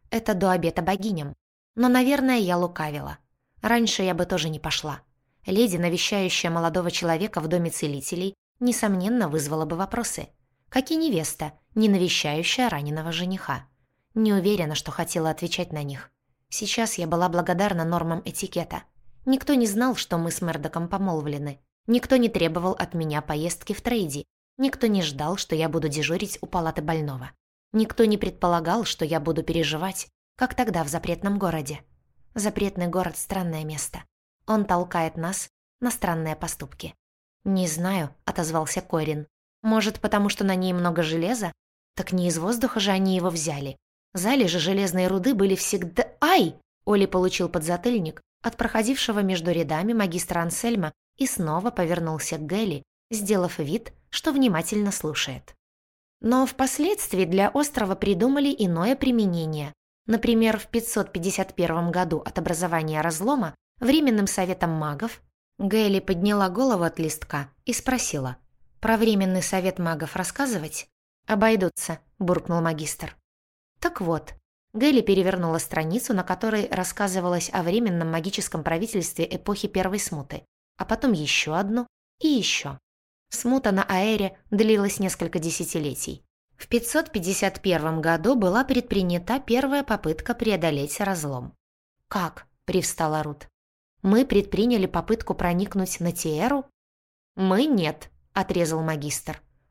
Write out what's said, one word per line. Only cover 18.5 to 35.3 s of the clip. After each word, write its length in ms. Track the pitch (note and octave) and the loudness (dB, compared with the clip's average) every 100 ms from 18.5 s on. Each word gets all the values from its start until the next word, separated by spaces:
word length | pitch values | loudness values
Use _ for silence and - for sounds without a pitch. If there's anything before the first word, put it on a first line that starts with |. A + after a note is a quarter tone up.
| E3+ E3 E3+ - _ - - | -4 -6 -8 -12 _ -20 -6
Никто 300 | - C4+ C#4+ | 0 0 2
не 120 | C#4 A3+ | 2 2
знал, 280 | G#3 B3+ | 2 0
что 240 | A#3 - E3 | 0 -2 -2
мы 140 | E3 | -2
с 100 | E3 | -4
Мердоком 460 | E3+ E3 D#3 E3+ E3+ | -4 -4 -6 -6 -4
помолвлены. 720 | F#3+ F#3+ D#3+ D3 C#3+ C#3+ C3+ _ _ - | -2 -2 -2 -4 -6 -6 -10 _ _ 0
Никто 300 | A#3+ - C4 | 0 4 4
не 120 | A#3 | 4
требовал 440 | G3+ E3+ E3+ F3+ | 2 0 0 0
от 220 | F#3+ F3+ | -2 -2
меня 280 | E3+ D#3 D3 | -2 -2 -2
поездки 500 | D3+ D3+ E3+ - - | -2 -2 -4 -6 -6
в 80 | G3+ | -6
Трейди. 460 | - A#3+ E3 C#3 - _ _ - | -2 -2 -2 -6 -10 _ _ -2
Никто 300 | C4+ - A3+ | -2 2 2
не 140 | G3+ | 2
ждал, 340 | D#3 C3+ D3+ G3 | 0 -2 -4 -4
что 180 | - | -2
я 140 | D#3 D#3+ | -2 0
буду 200 | D#3+ D#3 | 0 -2
дежурить 500 | D3 C#3+ F3 G3 - | -2 -2 -2 -4 -8
у 60 | - | -6
палаты 360 | F3+ D#3+ D#3+ | -4 -2 -4
больного. 480 | D3+ D#3+ D3 C3 - - _ _ _ | -2 -2 -4 -6 -12 -18 _ _ _
Никто 320 | G#3+ A3 - | 0 2 4
не 140 | A3+ G#3 | 4 4
предполагал, 640 | G3+ - F3 E3+ D#3+ G#3+ | -2 0 2 2 2 0
что 200 | G#3 - | -2 -4
я 160 | D#3 D#3+ | -2 -2
буду 240 | D#3 D#3+ | 0 -2
переживать, 640 | D#3+ E3 D3 D3+ F#3+ F3+ - _ _ - | 0 0 0 -2 -6 -6 -12 _ _ -4
как 180 | B3+ | -2
тогда 280 | - A3+ E3+ | 0 0 0
в 60 | D3 | -2
запретном 500 | E3 E3+ E3+ G3+ G3+ | -4 -4 -2 -2 0
городе. 420 | F#3 D#3+ C#3+ C#3+ - _ _ _ - | 0 -2 -4 -10 -14 _ _ _ -12
Запретный 540 | A3+ G#3 G3+ G3+ F#3 F3 | -4 -2 0 -2 0 -2
город — 280 | F3+ F3+ E3 | 0 -2 -4
странное 480 | - F#3 F3 D#3 | -6 -4 -2 -4
место. 380 | D#3 D3+ - - - _ _ _ - | -6 -6 -8 -10 -16 _ _ _ 0
Он 180 | A3 | 0
толкает 520 | G3+ F3 F3+ F3 D#3+ E3 | 2 0 0 0 -2 -2
нас 320 | E3 | -6